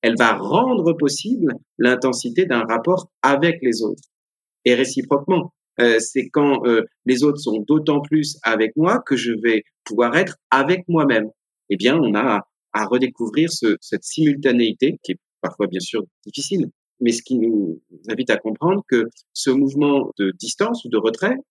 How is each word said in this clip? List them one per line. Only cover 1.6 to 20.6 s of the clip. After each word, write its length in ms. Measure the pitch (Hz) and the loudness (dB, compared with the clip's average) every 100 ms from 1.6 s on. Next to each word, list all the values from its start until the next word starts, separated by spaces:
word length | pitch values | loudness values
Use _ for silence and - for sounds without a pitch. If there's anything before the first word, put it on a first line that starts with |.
| _ - | _ 0
l'intensité 680 | 123 127 131 127 123 117 185 | 2 2 0 -2 -4 -2 0
d'un 180 | 120 | 0
rapport 460 | 113 113 139 185 - _ | 0 -2 0 -2 -2 _
avec 340 | 131 139 165 165 | 2 4 2 0
les 200 | 131 117 | -2 -2
autres. 220 | 110 95 _ _ _ _ _ _ - | -4 -6 _ _ _ _ _ _ 2
Et 100 | 123 | 2
réciproquement, 760 | 131 135 - 139 143 185 - _ _ - | 2 -2 -2 -2 2 0 -2 _ _ 2
euh, 180 | 120 110 | 4 4
c'est 300 | 110 131 131 | 0 -4 -2
quand, 360 | 156 143 131 113 | 0 2 2 2
euh, 160 | 117 110 _ - | 0 0 _ -2
les 180 | 127 | 2
autres 160 | 147 147 | 2 0
sont 260 | 139 107 104 | -4 -4 0
d'autant 340 | 156 151 147 | 0 2 -2
plus 360 | 143 156 147 - | 0 -2 -2 -4
avec 320 | - 110 110 147 | -4 0 0 2
moi 220 | 165 240 - | 0 0 0
que 100 | 131 | -2
je 180 | 117 | -2
vais 300 | 110 117 110 - _ | -2 0 0 -2 _
pouvoir 320 | - 107 120 147 | -8 -2 2 2
être 220 | 185 - _ | -2 -6 _
avec 360 | 127 139 180 180 | 0 2 0 0
moi-même. 420 | 170 143 113 107 _ _ _ _ | 0 2 2 0 _ _ _ _
Eh 60 | 101 | 0
bien, 240 | 107 156 | 2 2
on 140 | 127 | 2
a 80 | 104 | 2
à, 260 | 127 104 - _ _ | 0 0 -4 _ _
à 120 | 104 107 | -4 0
redécouvrir 680 | 123 131 - 113 117 165 | 0 0 -2 -4 -2 -2
ce, 260 | - 113 101 | 0 0 -2
cette 220 | - 107 | -4 -8
simultanéité 960 | - - 156 139 135 120 113 - 135 - | -8 0 0 2 2 2 0 2 -2 -2
qui 100 | - | -8
est 60 | - _ _ | -10 _ _
parfois, 260 | 85 - 101 | -10 -4 -4
bien 120 | 90 | -4
sûr, 220 | 90 113 95 _ - | -6 -8 -8 _ -16
difficile, 420 | - 139 196 143 _ _ _ | -12 -6 -2 -4 _ _ _
mais 100 | 120 | -2
ce 120 | 117 | -2
qui 160 | - 127 | -2 -2
nous 420 | 110 110 95 80 _ 90 - | 0 0 -2 -6 _ -20 -10
invite 200 | 226 240 | -6 -2
à 80 | 214 | -2
comprendre 460 | - 104 165 196 - | -2 -4 0 -2 0
que 220 | 123 113 _ _ | 0 0 _ _
ce 160 | - - | -8 -2
mouvement 600 | 131 139 139 147 143 - - | 0 0 0 0 0 -2 -4
de 120 | - - | -4 -4
distance 460 | - - | -10 -4